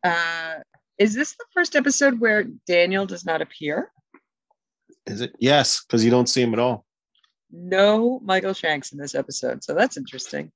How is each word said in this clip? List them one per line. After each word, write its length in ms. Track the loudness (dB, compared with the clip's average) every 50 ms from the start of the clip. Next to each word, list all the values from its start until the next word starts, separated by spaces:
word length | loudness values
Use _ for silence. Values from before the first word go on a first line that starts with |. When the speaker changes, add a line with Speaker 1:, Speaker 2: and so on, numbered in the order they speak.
| 0
Speaker 1:
Uh, 520 | 0 0 0 0 -2 -2 -6 -8 -10 -10 -12 -16 _ _ _ _ _ _ _
is 160 | 2 2 2
this 200 | -2 -4 -6 -6
the 120 | _ -20 _ _
first 220 | -2 -2 0 0
episode 440 | 0 0 0 0 2 2 2 2 2
where 260 | 0 2 2 0 0 -4 -8 -16 _ 0
Daniel 380 | 2 4 4 4 2 -2 -2
does 200 | -4 -8 -10 -6
not 160 | -4 -4 -4
appear? 500 | -4 -6 -10 -10 -6 -4 -4 -4 -6 -8 _ _ _ _ _ -20 _ _ _ _ _ _ _ _ _ _ _ _ _ _ _ _ _
Speaker 2:
Is 160 | -12 -8 -6
it? 140 | -8 -8 _ 0
Yes, 420 | 2 4 4 4 4 2 0 -4
'cause 220 | -4 _ 2 4 4
you 60 | 6
don't 180 | 6 4 4 2
see 120 | 2 0
him 120 | 0 2 2
at 60 | 2
all. 260 | 0 0 0 -2 _ _ _ _ _ _ _ _ _ _ _ _ _ _
Speaker 1:
No 680 | -20 -16 -8 -4 2 4 4 4 4 4 2 0 0 -2 -2
Michael 300 | 0 0 0 0 -2 -6
Shanks 380 | -2 -2 -2 -2 -2 -4 -10 -12
in 40 | -12
this 160 | -12 -6 -6
episode, 480 | -6 -6 -6 -8 -6 -6 -6 -6 -6 -6
so 100 | -4 0
that's 240 | 0 0 0 0 -8
interesting. 540 | -14 -12 -12 -14 -14 -10 -10 -10 -10 -10 _